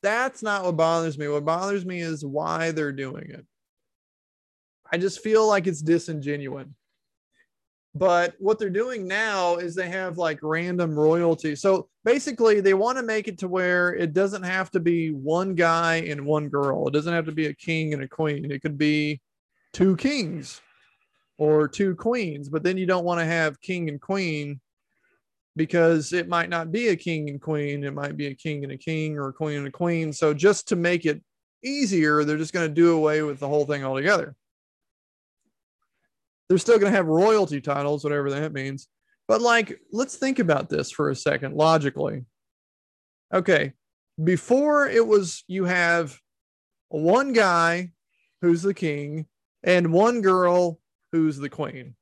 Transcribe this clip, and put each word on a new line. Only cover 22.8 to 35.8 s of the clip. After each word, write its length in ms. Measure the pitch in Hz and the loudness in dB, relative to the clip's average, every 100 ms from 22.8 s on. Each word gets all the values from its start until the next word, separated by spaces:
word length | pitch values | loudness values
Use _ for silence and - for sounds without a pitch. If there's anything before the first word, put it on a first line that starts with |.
| 185 | 0
don't 200 | 185 175 | 0 0
wanna 200 | 175 165 | 0 0
have 340 | 165 160 139 | 0 0 -2
king 280 | - 180 160 | -8 -6 -6
and 100 | 143 | -8
queen 600 | - 196 180 156 147 139 _ _ _ _ _ _ _ _ _ - | -6 -4 -2 -4 -6 -10 _ _ _ _ _ _ _ _ _ -4
because 580 | 160 175 165 165 143 | 0 4 4 4 2
it 140 | 175 170 | -4 -2
might 220 | 175 170 | -2 0
not 220 | 170 165 | -4 -4
be 180 | 190 240 | -2 0
a 60 | 170 | -2
king 320 | - 165 147 | -2 -6 -6
and 120 | 143 | -8
queen. 420 | - 151 143 143 | -6 -4 -4 -4
It 100 | 139 | -6
might 220 | 143 143 147 | -6 -8 -6
be 120 | 143 | -8
a 80 | 139 | -8
king 280 | 165 147 | -8 -8
and 100 | 139 | -8
a 40 | 135 | -10
king 400 | - 160 156 151 | -6 -4 -4 -6
or 120 | 139 | -8
a 40 | |
queen 240 | 131 156 147 | -6 -6 -6
and 100 | 139 | -8
a 40 | |
queen. 420 | - 175 170 160 | -4 -2 -2 -4
So 180 | 143 156 | 0 0
just 360 | 151 180 196 - | 4 4 4 0
to 80 | 196 | 0
make 300 | 170 175 165 | 2 0 0
it 180 | 151 _ _ _ _ | -4 _ _ _ _
easier, 600 | 247 285 254 185 156 151 | -8 -2 0 2 4 4
they're 140 | 147 151 | 2 0
just 160 | 156 | -2
gonna 160 | 180 160 | -2 -2
do 260 | 151 170 165 | 4 4 6
away 280 | 156 151 | 2 2
with 160 | 151 135 | -2 -4
the 80 | 139 | -2
whole 180 | 147 143 | 0 0
thing 180 | 147 | -2
altogether. 520 | 135 131 147 202 156 143 _ _ _ _ _ _ _ _ _ _ _ _ _ _ | -2 -2 2 2 0 -12 _ _ _ _ _ _ _ _ _ _ _ _ _ _